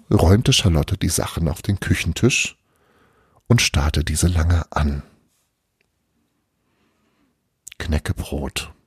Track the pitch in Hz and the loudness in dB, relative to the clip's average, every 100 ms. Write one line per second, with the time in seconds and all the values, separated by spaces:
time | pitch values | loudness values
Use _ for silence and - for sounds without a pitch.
0 | - 101 82 101 - 131 95 80 73 - | 0 2 4 4 4 2 2 2 0 -2
1 | 80 - - - 82 - - 98 - 95 | -2 -2 -4 -2 -4 -4 -4 -4 -2 -2
2 | - 82 117 - - - _ _ _ _ | -2 0 0 0 -4 -8 _ _ _ _
3 | _ _ _ _ - 117 - - 73 - | _ _ _ _ 0 2 2 0 0 0
4 | 76 76 85 87 82 82 - - 76 71 | -2 0 2 2 2 2 0 -2 -2 -2
5 | - _ _ _ _ _ _ _ _ _ | -8 _ _ _ _ _ _ _ _ _
6 | _ _ _ _ _ _ _ _ _ _ | _ _ _ _ _ _ _ _ _ _
7 | _ _ _ _ _ _ - - - 76 | _ _ _ _ _ _ -20 -12 -4 -4
8 | - - - 73 69 - - - | -2 -6 -6 -6 -6 -8 -12 -18